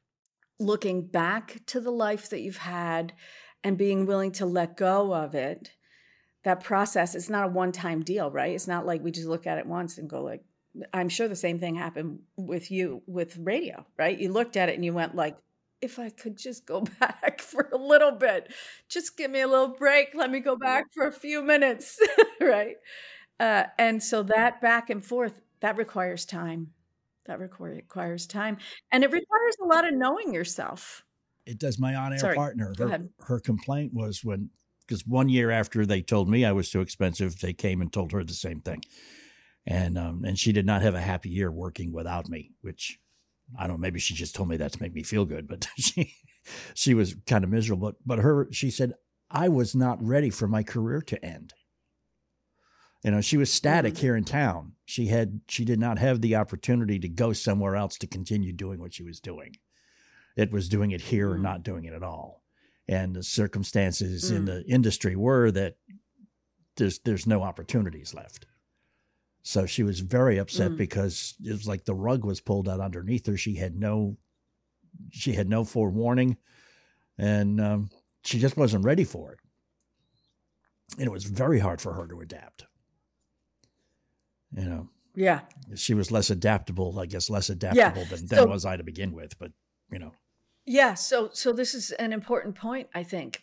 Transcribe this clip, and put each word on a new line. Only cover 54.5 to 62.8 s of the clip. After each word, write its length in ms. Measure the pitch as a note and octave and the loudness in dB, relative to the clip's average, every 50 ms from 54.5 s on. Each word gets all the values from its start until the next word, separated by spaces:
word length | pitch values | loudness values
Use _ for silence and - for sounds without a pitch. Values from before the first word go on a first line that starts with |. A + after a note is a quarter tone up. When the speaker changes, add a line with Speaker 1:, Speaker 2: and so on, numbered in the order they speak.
| E2+ E2 D2+ E2+ - _ _ | 0 -2 -6 -12 -18 _ _
Speaker 2:
She 220 | - - B2+ A#2 | -8 -4 -2 0
had, 340 | G#2+ A2+ A#2 A2+ F#2+ G2+ G#2+ - - | 2 2 2 2 0 -2 -6 -8 -8
she 160 | - - A#2 | -4 -2 0
did 140 | A#2+ A#2+ A2 | 2 2 2
not 180 | A#2 A#2+ A2 - | 2 0 0 2
have 220 | B2+ C3+ B2+ A#2 | 2 2 4 4
the 160 | A#2 A2+ A2 | 2 2 2
opportunity 640 | G#2+ G#2 - G2 - - - B2 A#2+ A2+ G#2 G2+ F#2 | 2 2 -2 -4 -6 0 2 2 2 2 2 0 -2
to 80 | F2 F2 | -2 -4
go 240 | E2 G2 A#2 A#2 | -2 0 0 2
somewhere 420 | G#2 - - A2+ G2 G2+ G2+ G2 F#2+ | 0 0 0 2 2 2 2 2 0
else 220 | G2+ G2+ F#2+ - - | 0 -2 -2 -4 -8
to 80 | - | -10
continue 460 | - - G2 F#2 - G#2+ G#2 F#2+ F#2 | -10 -8 -10 -4 -2 -2 -2 0 -2
doing 280 | F2 E2+ G2 F#2+ G2 E2 | -4 -6 -8 -8 -8 -10
what 140 | F2 F2 - | -12 -14 -14
she 80 | - | -14
was 180 | F2 E2+ E2 - | -14 -14 -16 -14
doing. 360 | - F#2+ E2+ D#2 - - - _ _ _ _ _ _ _ _ _ _ _ _ - _ _ _ | -12 -12 -12 -12 -14 -18 -20 _ _ _ _ _ _ _ _ _ _ _ _ -20 _ _ _
It 160 | A2 A2 G#2 | 0 0 0
was 160 | G#2 G2+ F2+ F2 | 0 -2 0 0
doing 240 | G#2+ G2+ G#2 G2+ | 2 2 2 2
it 80 | F#2+ F2 | 0 -4
here 280 | - - A#2+ G2+ G2+ G2 | -2 0 0 2 2 2
or 80 | F2+ F2+ | 0 0
Speaker 1:
Mm. 40 | |
Speaker 2:
not 200 | G2 F#2 F#2+ F2+ | 0 -2 -2 -4
doing 220 | E2+ G#2 F#2 E2 E2 | -6 -8 -8 -8 -10
it 80 | E2 | -12
at 100 | E2 E2 | -10 -10
all. 400 | F#2 F2+ E2 D#2+ C2+ - - _ _ _ _ _ _ _ _ _ | -10 -10 -10 -12 -14 -16 -18 _ _ _ _ _ _ _ _ _